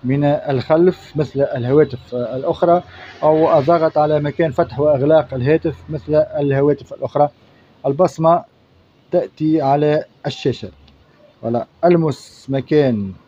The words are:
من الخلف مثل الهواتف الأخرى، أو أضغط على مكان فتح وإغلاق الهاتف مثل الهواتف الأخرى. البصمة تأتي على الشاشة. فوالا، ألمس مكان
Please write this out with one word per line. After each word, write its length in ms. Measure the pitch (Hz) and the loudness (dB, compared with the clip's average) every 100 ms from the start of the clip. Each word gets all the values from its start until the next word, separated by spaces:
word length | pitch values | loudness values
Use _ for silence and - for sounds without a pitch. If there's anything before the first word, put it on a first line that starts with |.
من 200 | 123 139 | -2 0
الخلف 880 | 143 147 - 135 - 160 180 - - 147 | 0 -2 -2 -4 0 2 2 0 -10 -6
مثل 260 | 151 135 | -6 -2
الهواتف 720 | 139 139 120 143 147 123 - 123 | -4 -2 0 2 2 -2 -12 -8
الأخرى، 680 | 120 131 143 160 170 170 - - - - | -8 -6 -6 -2 2 2 0 -20 -20 -2
أو 260 | 151 156 160 | 0 2 4
أضغط 480 | 160 139 170 160 156 | 2 2 2 2 0
على 220 | 151 151 | 0 0
مكان 320 | 147 139 165 | -2 -2 -2
فتح 280 | 131 170 - | 0 -4 0
وإغلاق 540 | 151 143 143 156 143 | 0 2 4 2 2
الهاتف 420 | 131 123 160 165 135 - | -4 0 0 0 -8 -12
مثل 260 | 151 - 151 | -12 -2 0
الهواتف 760 | 151 156 143 135 143 147 - | 0 -2 -2 2 2 0 -6
الأخرى. 360 | 143 131 143 147 _ _ _ _ _ 143 | -10 -6 0 0 _ _ _ _ _ -6
البصمة 580 | 139 180 - 160 170 - _ _ _ _ _ _ | 0 -2 2 2 2 -2 _ _ _ _ _ _
تأتي 500 | 175 - _ 156 160 | -4 -4 _ -2 0
على 420 | 135 147 151 151 - _ - | 2 2 2 0 -4 _ -12
الشاشة. 420 | - 143 117 92 - - _ _ _ _ _ | -6 -4 -4 -10 -18 -20 _ _ _ _ _
فوالا، 260 | 117 117 110 _ 170 | -6 -6 -6 _ 2
ألمس 600 | 175 160 127 - - - | 2 0 -4 -12 -20 -8
مكان 640 | 135 131 151 139 113 98 92 | -8 0 2 2 0 -6 -12